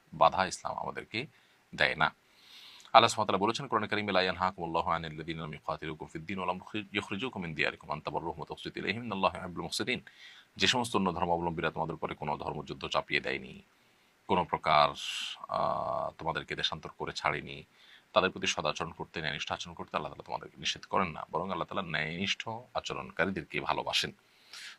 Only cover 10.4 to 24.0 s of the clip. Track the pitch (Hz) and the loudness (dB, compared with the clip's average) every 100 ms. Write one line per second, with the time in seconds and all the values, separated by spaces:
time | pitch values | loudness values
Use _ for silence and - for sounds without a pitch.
10.4 | - - 95 127 120 107 95 82 87 85 | -16 2 4 4 4 2 2 2 2 2
11.4 | 85 82 80 90 82 78 - - 76 - | 0 0 0 0 -2 -2 -4 -4 -4 -4
12.4 | 76 73 69 71 80 71 - 71 65 67 | -4 -6 -6 -6 -2 -2 0 0 0 -4
13.4 | 65 65 - _ _ _ _ _ - 92 | -6 -14 -18 _ _ _ _ _ 0 2
14.4 | 85 82 82 76 71 73 - - - - | 2 0 6 8 6 4 -6 -6 -6 -8
15.4 | - 50 80 - - 71 71 - 80 76 | -4 0 0 0 0 -2 -4 -4 -2 -2
16.4 | 73 - - 82 76 - 73 - - 76 | -2 -2 -2 -2 -8 -8 -6 -2 0 0
17.4 | - 69 - _ - - _ - 92 - | -2 -10 -14 _ -20 -20 _ 4 4 4
18.4 | - - 76 76 82 - 82 - 78 76 | -2 0 0 0 -2 -6 -10 -4 -2 -2
19.4 | - 87 87 85 82 87 78 - - 64 | -2 -4 -6 -10 -4 -4 -4 -8 -8 -8
20.4 | - - 78 - - 95 95 - - 80 | -8 -8 -4 -4 0 0 0 -2 -4 -4
21.4 | 95 87 78 98 87 78 78 85 98 - | -2 -4 -4 -4 -2 -2 -2 -2 -2 -2
22.4 | - 113 127 - - 71 67 65 87 95 | -4 -10 -8 -6 -4 -6 -4 0 0 0
23.4 | 78 - 69 71 58 - | -4 -4 0 0 0 0